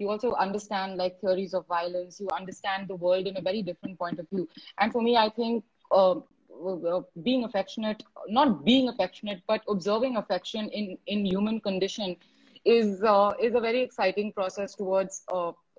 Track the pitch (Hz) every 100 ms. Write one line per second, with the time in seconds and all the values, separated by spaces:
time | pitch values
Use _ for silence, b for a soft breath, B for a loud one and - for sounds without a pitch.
0 | 202 214 240 - 190 202 - 196 190 185
1 | 180 185 196 185 190 180 165 175 175 180
2 | 180 175 196 175 185 196 202 196 196 185
3 | 175 185 190 190 185 214 175 170 196 180
4 | 175 165 170 196 165 B B B 214 240
5 | 226 240 214 226 233 233 - _ - 185
6 | 185 170 - _ _ 110 180 180 170 180
7 | - 170 180 254 220 202 190 - 214 214
8 | - - - 226 294 196 - 262 254 -
9 | 185 - 202 190 - 214 - 196 170 214
10 | 262 226 - 180 - 214 214 208 202 -
11 | - 208 202 190 208 220 208 190 196 -
12 | 190 175 b b b b - 233 214 190
13 | 214 202 202 202 226 233 226 247 247 -
14 | 190 190 208 208 190 202 196 - 190 190
15 | 190 - - 185 170 - _